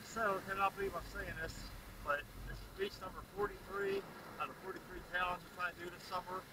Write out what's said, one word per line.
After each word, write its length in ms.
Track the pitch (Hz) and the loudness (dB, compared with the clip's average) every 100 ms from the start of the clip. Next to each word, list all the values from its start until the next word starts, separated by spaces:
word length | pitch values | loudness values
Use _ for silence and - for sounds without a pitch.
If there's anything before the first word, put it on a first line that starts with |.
| - | -4
So 240 | 220 220 190 | 2 6 4
I 100 | 185 | 2
cannot 300 | 196 196 190 | 6 6 6
believe 160 | 196 | 0
I'm 80 | 175 160 | 0 -4
saying 240 | 202 185 160 | -4 -4 -2
this, 80 | 160 - - - - - - | -2 -2 -6 -8 -10 -8 4
but 160 | 143 - - - | 4 4 -6 -6
this 80 | |
is 160 | - - - | -6 -6 0
beach 160 | 196 - | 0 0
number 160 | 190 180 - | -8 -8 -8
forty-three 640 | 190 202 196 - 196 196 196 - - - - | 2 2 2 -4 0 4 2 0 -8 -10 -2
out 80 | 151 | -2
of 80 | - | -2
forty-three 400 | - 170 - 180 - | -6 -6 -6 -8 0
towns 320 | 180 180 180 | 4 4 4
we're 160 | - - | -2 0
trying 160 | 180 | 0
to 60 | 170 | 0
do 80 | 175 | -6
this 160 | 175 - | -6 -2
summer. 320 | 185 180 185 185 | 0 0 -2 -4